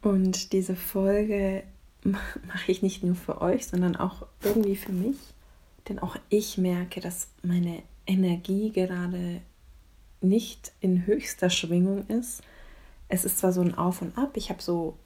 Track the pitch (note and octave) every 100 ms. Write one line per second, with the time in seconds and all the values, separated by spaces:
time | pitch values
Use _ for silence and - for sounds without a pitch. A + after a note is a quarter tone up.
0 | G#3+ G3 F#3+ F#3 - F#3+ F#3 F3+ - G3
1 | G3 G3+ G#3+ G3+ G3 F#3+ - - - _
2 | G3 G3 - - F3+ F#3 - F#3 F#3+ F#3
3 | F3+ F3+ - - E3+ - - F3+ F3+ -
4 | F#3 - - - G3 G#3+ G3+ G3 - F#3
5 | G#3 C#4 - - - - - - - G3
6 | - - - G#3 G#3+ - F#3 F3 F3+ -
7 | F3 F3+ - _ F3+ F3 F3 E3+ - -
8 | - F#3+ F#3 F3 F3 G3 G#3+ G3+ F#3 F3+
9 | F3+ F3+ F3 F3 - _ - - - -
10 | - - F#3 G#3 A3+ - - _ F#3+ F3+
11 | F3 A3+ - - F3+ - E3 F3 F#3 G3
12 | G3+ A3 A#3+ - - - - - - -
13 | - F3+ - - F#3+ F3+ F3 F3 F3 F3+
14 | F3 - C#4 - - F#3 - F3 E3 -